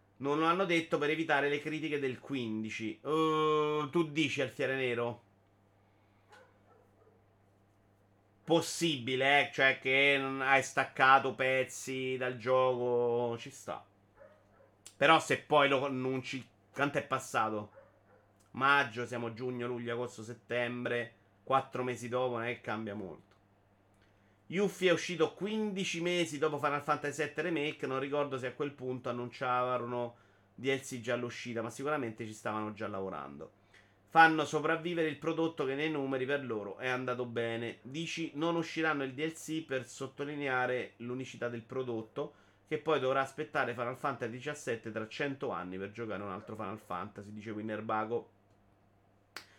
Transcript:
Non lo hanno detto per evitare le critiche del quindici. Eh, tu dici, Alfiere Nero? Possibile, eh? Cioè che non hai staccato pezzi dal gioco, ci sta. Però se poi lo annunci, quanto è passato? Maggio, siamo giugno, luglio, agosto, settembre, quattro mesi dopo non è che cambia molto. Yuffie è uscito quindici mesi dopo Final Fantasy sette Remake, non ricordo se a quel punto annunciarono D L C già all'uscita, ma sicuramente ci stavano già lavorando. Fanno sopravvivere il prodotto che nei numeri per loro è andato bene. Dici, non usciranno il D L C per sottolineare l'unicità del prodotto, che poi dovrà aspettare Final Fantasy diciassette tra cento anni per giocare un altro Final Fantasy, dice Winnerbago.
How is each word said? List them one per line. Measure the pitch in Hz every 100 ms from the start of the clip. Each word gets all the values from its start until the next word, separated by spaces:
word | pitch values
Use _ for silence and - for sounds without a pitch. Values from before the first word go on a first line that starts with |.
| _ -
Non | 135 147
lo | 165
hanno | 180
detto | 190 165 165 160
per | 147
evitare | 156 160 143 143
le | 147
critiche | 151 156 156 147
del | 135 117
quindici. | - 135 113 110 110 107 110 -
Eh, | 131 156 160 156 156 151 151 151 147
tu | 175 156
dici, | 147 147 143
Alfiere | 127 - 131 131
Nero? | 127 120 120 117 - _ _ _ _ _ _ _ _ _ _ - - _ _ - _ _ _ _ _ _ _ _ _ _ _ _ _ _ _ _ -
Possibile, | 165 160 - 170 139 117 131 135 143
eh? | 131
Cioè | - 135 127
che | 135 135 143 139
non | 135 135
hai | 131 135
staccato | 127 - 131 - 131 135 127
pezzi | 113 131 131 127 - - 131 131 131
dal | 127 127
gioco, | 117 131 131 123 123 120 120 120 120 117
ci | 135
sta. | - - 73 - _ _ - - - _ - - _ - -
Però | 143 165
se | - 131
poi | - 147 139
lo | 135 139
annunci, | 131 131 131 131 131 - _ _
quanto | - 143 147
è |
passato? | - 131 - 127 110 107 107 - - _ _ - _ _ _
Maggio, | - 135 143 127 110 120
siamo | 120 117
giugno, | 110 127 123 120
luglio, | 120 120
agosto, | 117 120 -
settembre, | 110 117 - 120 120 123 123 120 113 - _ _
quattro | - 131 - 127
mesi | 127 117 120
dopo | 123 127 117
non | 117
è | 113
che |
cambia | - 110 110 101
molto. | 92 - - _ _ _ _ _ _ _ _ _ _ _ -
Yuffie | 175 202 - 185
è |
uscito | 165 - 170 151
quindici | - 202 220 214 196 190 170
mesi | 175 175 170 143
dopo | 156 143
Final | 143 143
Fantasy | 156 143 147
sette | 135 147 151
Remake, | 170 156 147 - 135
non | 131
ricordo | 139 147 143 131
se | 123
a |
quel | - 143
punto | - 127 127 123
annunciarono | 120 123 - 127 123 123 123 120 123 117 - _ _ _
D | - 127
L | 135
C | - 127
già | 113 120
all'uscita, | 120 - 123 113
ma | 117
sicuramente | 117 139 151 117 107 110
ci |
stavano | 107 117 107 107
già | 101 104
lavorando. | 98 95 78 69 71 - - _ - - _ _
Fanno | 165 160 156 147
sopravvivere | 156 151 160 165 170 156
il | 143
prodotto | 160 160 165 160 135
che | 139
nei | 156
numeri | 151 135 135 127
per | 143 127
loro | 110 101 -
è | 127
andato | 127 127 123 120
bene. | 117 117 113 117 -
Dici, | 123 147 165 - 160 143
non | 165 170
usciranno | 160 160 160 147
il | 135
D | 127
L | 160
C | 160 - 160 160
per | 131 117
sottolineare | - 135 - 143 147 143 127 127 123 104 -
l'unicità | 120 127 131 117 120
del | 117
prodotto, | 113 127 127 113 110 - 160 - - _ -
che | 151
poi | - 147
dovrà | 131 135
aspettare | 135 - 151 147 120
Final | 117 120 131
Fantasy | 143 131 120
diciassette | 123 139 147 - 113 113
tra | 107 -
cento | - 143 131 135
anni | 87 90 92
per | 101
giocare | 110 110 98
un | 101
altro | 92 - 107
Final | 98 107
Fantasy, | - 90 101 107 104
dice | 107 107
Winnerbago. | 107 110 107 113 110 110 120 - _ _ _ _ _ _ _ _ _ _ - -